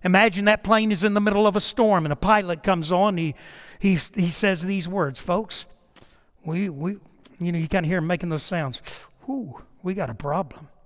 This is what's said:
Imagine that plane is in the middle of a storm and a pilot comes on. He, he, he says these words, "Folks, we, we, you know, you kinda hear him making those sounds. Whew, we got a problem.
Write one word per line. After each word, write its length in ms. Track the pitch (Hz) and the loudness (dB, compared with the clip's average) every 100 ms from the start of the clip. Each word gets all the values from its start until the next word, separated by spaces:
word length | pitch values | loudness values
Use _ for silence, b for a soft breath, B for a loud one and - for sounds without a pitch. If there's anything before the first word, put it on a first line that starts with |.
Imagine 440 | 180 180 220 180 202 | 4 4 4 4 2
that 180 | 214 | 2
plane 260 | - 220 220 | 4 2 4
is 140 | 202 | 2
in 100 | 180 | 2
the 60 | 202 | 2
middle 260 | 208 202 214 | 2 4 4
of 80 | |
a 60 | 196 | 2
storm 440 | - - 226 190 | -2 2 4 4
and 80 | 151 | 2
a 40 | 143 | -2
pilot 480 | 185 214 185 165 | 2 2 2 -4
comes 260 | - 185 156 | 0 0 2
on. 260 | 180 208 185 | 2 2 2
He, 200 | 160 139 B B B B | -2 -6 B B B B
he, 220 | 196 180 - - | 2 2 0 -2
he 160 | 175 | -2
says 300 | 160 208 185 | 0 0 0
these 260 | 180 196 165 | -2 -4 -4
words, 320 | 196 151 131 | -2 -2 -4
"Folks, 440 | - 180 214 - - - _ - b b b _ | -4 -2 -2 -10 -12 -20 _ -20 b b b _
we, 240 | 165 165 196 | -6 -4 -4
we, 280 | 143 160 202 - _ - _ | -4 -6 -6 -14 _ -20 _
you 140 | 170 | -4
know, 60 | 175 | -2
you 80 | 160 | 0
kinda 180 | 196 160 | 0 0
hear 120 | 180 | 0
him 100 | 160 | 0
making 220 | 175 175 | -2 -2
those 120 | 156 | -4
sounds. 400 | - 180 143 120 B B B _ - | -4 -4 -4 -8 B B B _ -8
Whew, 360 | 269 202 117 - _ | -8 -8 -14 -20 _
we 100 | 180 | -8
got 160 | 190 147 | -4 -6
a 40 | |
problem. 560 | 113 143 156 165 - 151 _ | -6 -4 -2 -4 -10 -20 _